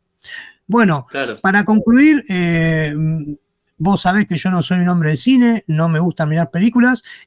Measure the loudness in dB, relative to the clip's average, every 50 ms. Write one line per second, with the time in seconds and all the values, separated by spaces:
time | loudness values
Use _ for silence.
0 | _ _ _ _ -20 -20 -18 -18 -18 -20 -20 _ _ -2 0 2 2 2 0 -2
1 | -6 -8 -8 -8 -6 -6 -6 -4 -2 0 0 0 2 2 0 2 2 4 4 6
2 | 6 4 4 2 0 -4 -4 -2 0 0 0 0 0 0 0 -2 -2 -4 -4 -4
3 | -4 -4 -4 -4 -6 -10 -12 -14 _ _ _ _ _ _ _ -4 -2 -2 0 0
4 | 0 0 0 0 0 -2 -4 -4 -2 -2 -2 -2 -2 -2 0 0 0 0 0 0
5 | 0 0 -2 0 0 2 4 4 4 2 2 0 -2 -4 -2 -2 0 0 0 0
6 | -2 -2 -2 -2 -4 -2 -2 -2 -2 -2 -2 -2 0 0 2 2 2 2 0 -2
7 | -6 -14 -20 -20 -14